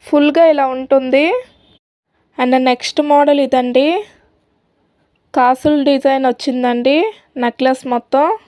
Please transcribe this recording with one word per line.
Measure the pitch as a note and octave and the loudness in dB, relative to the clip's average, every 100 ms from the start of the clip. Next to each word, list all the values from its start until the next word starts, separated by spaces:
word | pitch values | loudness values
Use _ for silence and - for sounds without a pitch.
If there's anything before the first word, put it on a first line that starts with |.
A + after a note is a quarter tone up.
| - | 0
ఫుల్గా | D4 D4 C#4+ E4 | 0 2 4 2
ఇలా | D4 C4+ C4 | 2 0 -4
ఉంటుంది. | C4 C4+ C4 C4+ D#4 B4 B4+ _ _ _ _ _ _ _ _ - | 0 0 2 0 0 -2 -6 _ _ _ _ _ _ _ _ -6
And | B3+ C4 C4 | 0 0 0
నెక్స్ట్ | B3 - - D4 | -2 -4 -4 0
మోడల్ | C#4+ C#4+ C#4+ C4+ | 2 2 2 0
ఇదండి, | C4 B3 B3 C#4+ F4+ G#4 _ _ _ _ _ _ _ _ _ _ _ _ - | 0 0 0 0 -2 -6 _ _ _ _ _ _ _ _ _ _ _ _ 0
కాసుల | B3 B3+ D4+ D4+ C#4 | 0 0 0 0 0
డిజైన్ | C#4 C4+ C4+ C4 | 0 0 0 -2
వచ్చిందండి | A#3+ - B3+ B3 A#3+ B3 D4 A4 G#4+ _ C#4+ A#3+ | -4 -4 -2 -2 -2 0 0 -2 -6 _ -6 -6
నెక్లెస్ | A#3 C4 C4 C4 | -2 -2 -2 -4
మొత్తం. | A#3+ - C4 D#4 A4 | -6 -2 -2 0 -4